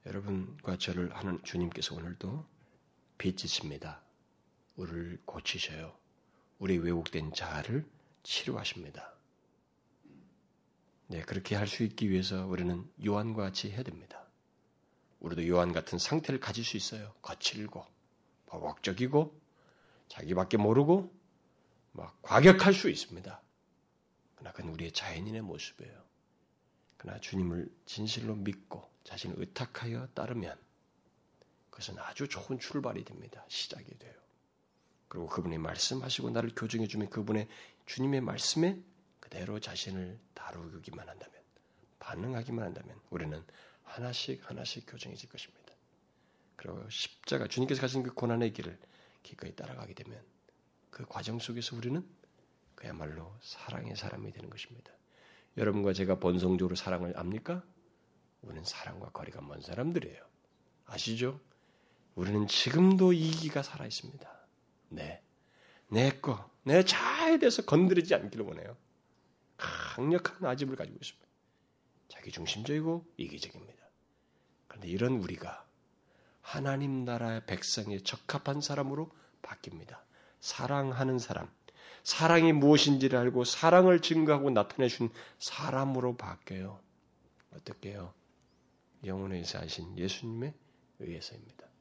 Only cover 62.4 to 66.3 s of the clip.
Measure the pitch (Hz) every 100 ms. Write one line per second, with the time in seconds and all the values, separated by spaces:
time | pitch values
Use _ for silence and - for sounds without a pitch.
62.4 | 104 - - 143 185 190 185 175 160 160
63.4 | 160 143 139 147 127 - - 139 - -
64.4 | - _ _ _ _ - 73 - _ _
65.4 | _ _ - - _ 104 135 131 -